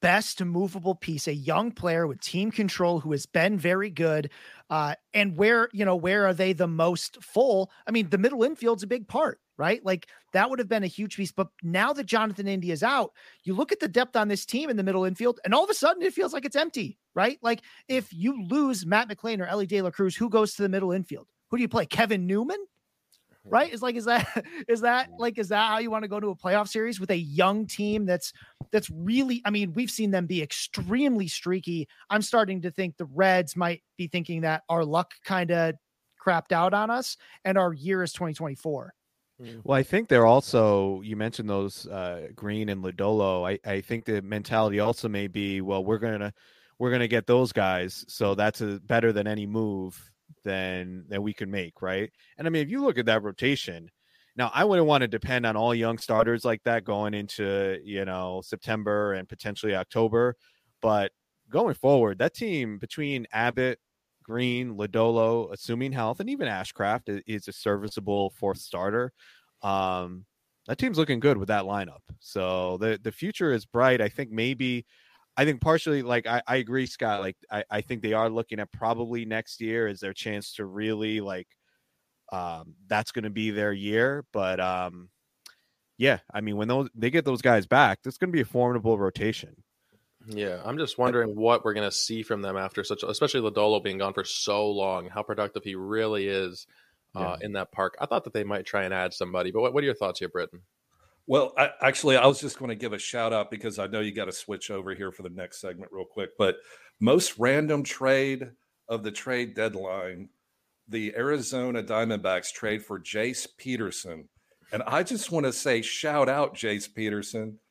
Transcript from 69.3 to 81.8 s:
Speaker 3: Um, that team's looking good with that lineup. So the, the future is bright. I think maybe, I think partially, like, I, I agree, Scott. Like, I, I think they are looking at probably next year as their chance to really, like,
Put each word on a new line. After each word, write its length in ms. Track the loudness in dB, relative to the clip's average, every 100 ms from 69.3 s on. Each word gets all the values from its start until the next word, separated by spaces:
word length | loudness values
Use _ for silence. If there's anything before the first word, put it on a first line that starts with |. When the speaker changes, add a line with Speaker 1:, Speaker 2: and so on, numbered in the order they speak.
| -20 _ _
Speaker 3:
Um, 640 | -2 0 0 -2 -6 -12 -18 _ _ _ -8
that 120 | -4
team's 200 | -2 0
looking 220 | 2 4
good 180 | 4 2
with 100 | 2
that 160 | 0
lineup. 380 | 0 -2 -4 -10 -20 -20
So 580 | -8 -4 0 0 -2 0
the, 200 | 0 0
the 100 | -4
future 400 | -6 -6 -2 0
is 120 | 0
bright. 360 | 0 2 4 4
I 80 | 2
think 220 | -2 -8
maybe, 520 | -2 -2 0 -2 -4 -8 _ _ _ _ 0
I 80 |
think 160 | 2 2
partially, 420 | 4 2 2 0
like, 240 | 2 0 2
I, 160 | -2 0
I 100 | -2
agree, 300 | 0 -2 -2
Scott. 340 | -2 -2 0
Like, 160 | -4 -8 -8
I, 140 | -6 -4
I 100 | -4
think 220 | -4 -4
they 100 | 0
are 140 | 2 0
looking 300 | 0 -6 -6
at 120 | -8
probably 520 | -4 -2 -2 -2 -6
next 360 | -4 -6 -6 -8
year 260 | -4 0 -2
as 140 | -2
their 120 | -8
chance 420 | -8 -6 -6 -8
to 100 | -10 -10
really, 540 | -4 -2 -2 -2 -4
like, 260 | -4 -8 -10 _ _ _